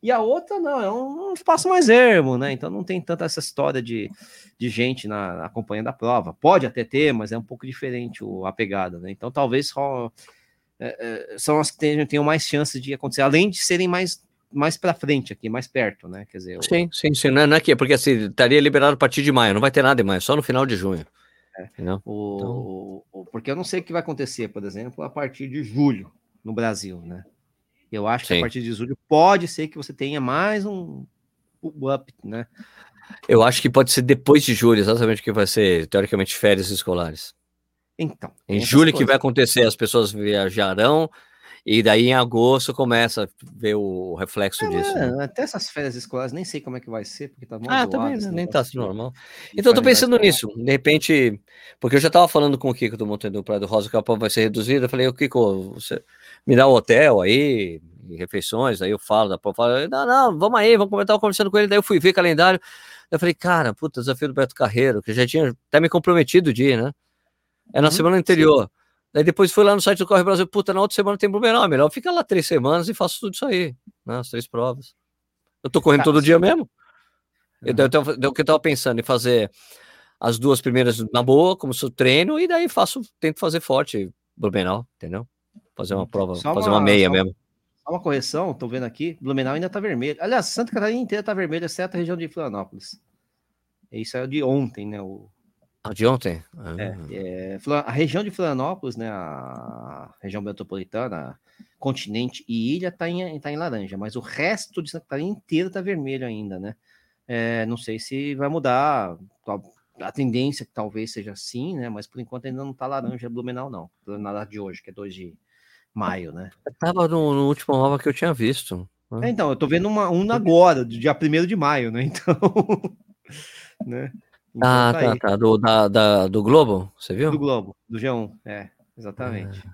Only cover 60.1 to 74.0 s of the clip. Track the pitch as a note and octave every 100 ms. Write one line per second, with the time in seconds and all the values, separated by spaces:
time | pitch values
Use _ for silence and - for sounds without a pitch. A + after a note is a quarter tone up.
60.1 | C4 B3+ D#3+ G3+ A#3 G#3+ A#3 G3 G3+ G3+
61.1 | G#3+ G#3+ F#3+ G3+ G#3 G#3 G3+ G3 F#3 E3+
62.1 | F#3 F3 D#3 F3+ F#3 - - - - _
63.1 | D#3+ F3 E3+ F3 F3 B2+ G#2 D#3 C3 B2
64.1 | C3 D3 C3+ C3+ - B2 A2+ C3+ G#2+ -
65.1 | A2 B2 D#3+ D3 A#2+ _ D3 D#3+ F3 D#3+
66.1 | E3+ C3+ F#3 E3 A2+ C#3 A#2+ B2 C#3+ _
67.1 | _ _ _ _ _ _ C#3 D3 E3 E3
68.1 | F#3 E3+ F3 D#3 C#3+ G2 _ _ _ _
69.1 | D3+ D#3 - F#3+ - G3+ G3+ G3 F#3+ F#3
70.1 | G3 F3+ F#3+ F#3 G#3 G3 F#3+ G3+ - G3+
71.1 | G3+ G#3 G3 A#3 A#3 G#3 C3+ D3 - F4
72.1 | F4 - F#3+ D3+ D#3+ B2+ E3 E3+ A3+ F3
73.1 | - G3+ F#3+ C#4 F#3+ E3+ B2+ - _